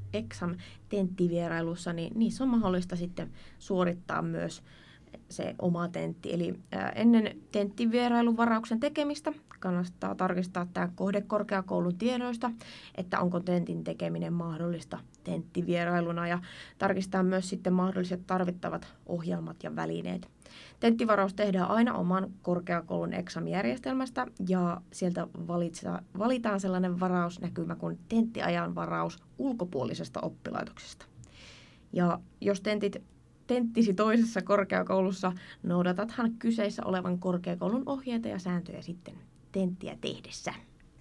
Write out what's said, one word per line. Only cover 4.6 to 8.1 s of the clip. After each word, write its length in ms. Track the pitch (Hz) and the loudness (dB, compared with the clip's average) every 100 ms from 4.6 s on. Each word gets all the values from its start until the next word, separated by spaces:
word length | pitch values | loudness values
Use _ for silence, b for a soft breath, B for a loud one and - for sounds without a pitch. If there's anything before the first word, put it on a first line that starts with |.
| B B B B B - - | B B B B B -20 -14
se 260 | - - - | -8 -6 -2
oma 300 | 180 170 175 | 0 0 -2
tentti. 460 | 170 165 165 - | -4 -6 -6 -4
Eli, 200 | 170 170 180 - | -2 -2 -4 -6
ää, 180 | 190 190 | -4 -4
ennen 480 | - 226 233 208 - - | 4 6 6 4 -2 -4
tenttivierailuvarauksen 1300 | 208 202 - 233 240 240 | -2 -2 0 2 2 4